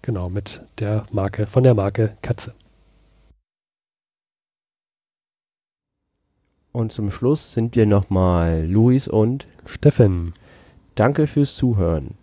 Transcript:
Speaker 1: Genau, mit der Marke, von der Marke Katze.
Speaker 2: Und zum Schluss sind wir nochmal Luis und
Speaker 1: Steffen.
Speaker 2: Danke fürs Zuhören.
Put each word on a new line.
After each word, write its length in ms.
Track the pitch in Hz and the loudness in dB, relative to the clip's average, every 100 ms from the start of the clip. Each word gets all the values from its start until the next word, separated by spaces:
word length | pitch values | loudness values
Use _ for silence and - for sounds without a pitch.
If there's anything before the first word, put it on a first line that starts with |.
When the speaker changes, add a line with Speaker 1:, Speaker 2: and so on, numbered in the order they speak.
Speaker 1:
Genau, 260 | - 101 90 | -6 -6 -6
mit 340 | 95 98 - - - | -8 -10 -14 -16 -8
der 280 | 107 107 - | -4 -4 -4
Marke, 340 | 101 98 101 104 | -6 -4 -4 -2
von 160 | 131 | 2
der 120 | 127 | 4
Marke 420 | 110 98 101 110 - | 4 0 -2 -2 -4
Katze. 320 | - - - - _ _ _ _ _ _ _ _ _ _ _ _ _ _ _ _ _ _ _ _ _ _ _ _ _ _ _ _ _ _ _ _ _ _ _ _ _ _ _ _ _ | -8 -8 -8 -16 _ _ _ _ _ _ _ _ _ _ _ _ _ _ _ _ _ _ _ _ _ _ _ _ _ _ _ _ _ _ _ _ _ _ _ _ _ _ _ _ _
Speaker 2:
Und 200 | 120 113 | -6 -6
zum 180 | - 104 | -4 -6
Schluss 420 | - 123 151 - | -2 -2 -2 -4
sind 240 | - 117 117 | -4 -2 2
wir 100 | 107 | 4
nochmal 800 | 101 95 92 92 87 82 80 80 | 4 2 2 2 2 0 0 0
Luis 420 | 101 120 131 - | 2 4 2 0
und 380 | 110 110 135 - - - | 0 0 -2 -10 -20 -20
Speaker 1:
Steffen. 680 | - 147 - 107 90 85 - - - _ _ _ | 2 2 6 4 2 -6 -12 -20 -20 _ _ _
Speaker 2:
Danke 320 | - 113 143 151 | 0 0 2 0
fürs 300 | 147 143 - | 0 -2 0
Zuhören. 580 | 131 107 82 80 67 - | 0 0 0 -2 -6 -16